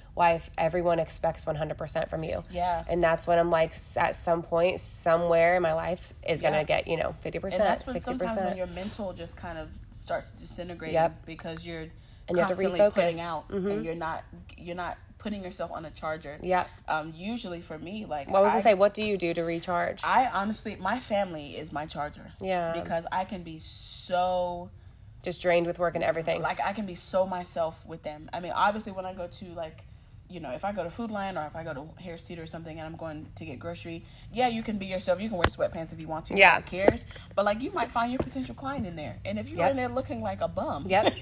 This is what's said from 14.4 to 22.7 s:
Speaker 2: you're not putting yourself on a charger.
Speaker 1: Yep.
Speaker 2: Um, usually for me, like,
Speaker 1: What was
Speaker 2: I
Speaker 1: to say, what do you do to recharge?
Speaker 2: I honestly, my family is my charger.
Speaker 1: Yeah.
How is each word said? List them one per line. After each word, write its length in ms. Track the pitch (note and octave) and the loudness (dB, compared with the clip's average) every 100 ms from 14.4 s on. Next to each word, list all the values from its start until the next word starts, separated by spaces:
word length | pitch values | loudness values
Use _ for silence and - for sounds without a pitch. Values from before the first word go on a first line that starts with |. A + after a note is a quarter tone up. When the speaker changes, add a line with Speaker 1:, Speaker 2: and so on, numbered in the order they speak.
| - - | -18 -14
Speaker 2:
you're 180 | F3 F3 | -10 -8
not 220 | F3 - - - | -8 -8 -14 -12
putting 240 | G#3+ G#3 | -8 -6
yourself 280 | F3+ F3+ E3+ | -8 -6 -6
on 140 | - D#3+ | -8 -10
a 60 | |
charger. 440 | - D#3+ D#3+ D3+ D3+ | -8 -6 -6 -8 -6
Speaker 1:
Yep. 260 | F3 F3+ - - - | 2 2 2 -4 -2
Speaker 2:
Um, 260 | D#3 D#3 D#3+ | -2 -2 -8
usually 460 | F#3+ A#3+ F#3+ E3+ | -6 -6 -6 -8
for 160 | F3 D#3 | -10 -10
me, 280 | E3 G#3+ G#3+ | -8 -8 -6
like, 200 | D3 C#3 | -6 2
Speaker 1:
What 100 | F#3+ | 6
was 120 | G3+ | 8
Speaker 2:
I 40 | G#3+ | 8
Speaker 1:
to 40 | |
say, 100 | G#3+ | 8
what 220 | F#3+ G3+ G#3 | 8 8 4
do 80 | |
you 140 | G#3+ G3 | 0 2
do 180 | E3+ E3+ | 0 0
to 80 | |
recharge? 600 | E3 E3 F3+ F3 F3 - | 0 -2 0 0 0 -2
Speaker 2:
I 220 | D#3 G3+ C4 | 2 4 4
honestly, 440 | F3+ G3+ G#3+ A3 F3 | 2 0 -2 -6 -4
my 220 | F#3+ B3 | -2 -2
family 580 | - G3+ F#3+ D#3+ D3 F#2+ | 0 0 0 -4 -10 -10
is 140 | D#3+ | -8
my 140 | D3 D#3+ | -8 -6
charger. 460 | D#3 D3 - - - | -6 -6 -8 -18 -8
Speaker 1:
Yeah. 320 | F#3+ F3+ E3+ | -2 0 0